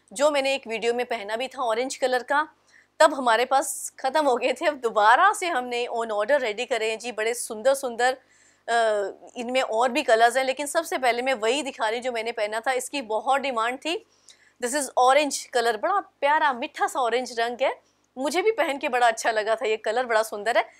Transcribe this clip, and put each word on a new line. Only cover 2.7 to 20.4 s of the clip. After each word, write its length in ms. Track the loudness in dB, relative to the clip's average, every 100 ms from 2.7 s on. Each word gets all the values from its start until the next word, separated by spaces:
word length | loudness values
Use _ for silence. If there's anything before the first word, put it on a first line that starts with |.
| _ _ 4
तब 140 | 4
हमारे 320 | 4 2 2 4
पास 480 | 2 0 -6 -12 -6
ख़त्म 260 | -2 2 2
हो 100 | 2
गए 180 | 0
थे। 120 | 0 -2
अब 100 | -2
दोबारा 520 | 0 4 6 6 4
से 140 | 2 -2
हमने 380 | -2 -2 -4 -4
on 240 | -4 -2
order 280 | -2 2 2
रेडी 240 | 0 -4 -4
करे 240 | -2 -2
हैं 100 | -4
जी, 120 | -8
बड़े 220 | -4 -4
सुंदर 400 | -4 -8 -2 0
सुंदर, 400 | 0 -2 0 0
अ, 600 | -2 _ _ _ _ -2 0 2 0 -2 -8 -14 -10
इनमें 240 | -4 -2
और 300 | 0 0 0
भी 120 | 0
कलर्स 340 | 2 6 6 4
हैं, 60 |
लेकिन 220 | -2 -4 -4
सबसे 320 | -4 -2 -2
पहले 240 | 0 0
मैं 120 | -2
वही 300 | 0 0 0
दिखा 240 | -4 -4 -4
रही 80 | -4
हूँ 60 |
जो 80 | -4
मैंने 200 | -6 -6
पहना 280 | -6 -4 -4
था। 120 | -4
इसकी 300 | -4 -6 -8
बहुत 400 | -4 -4 0 0
डिमांड 360 | 0 -2 -4 -4
थी। 160 | -6 -8 -10 _ _ _ _ -8
This 140 | -4 -4
is 140 | -2 2
orange 400 | 4 4 2 -4 -4 0
color, 200 | 0 0
बड़ा 240 | -2 -2
प्यारा 520 | -4 _ 0 2 0
मीठा 340 | -2 -8 -4 -4
सा 120 | -2
ऑरेंज 400 | 0 -2 -2 -4
रंग 220 | -4 -2
है, 120 | -2 -4 _ _ _ -8
मुझे 240 | -4 0
भी 100 | 0
पहन 260 | 0 -2 -2
के 120 | -2
बड़ा 180 | 2 2
अच्छा 240 | 2 0
लगा 240 | 0 0 -2
था। 100 | -2
ये 120 | -2
कलर 280 | -2 -2 0
बड़ा 180 | 0
सुंदर 340 | 0 -4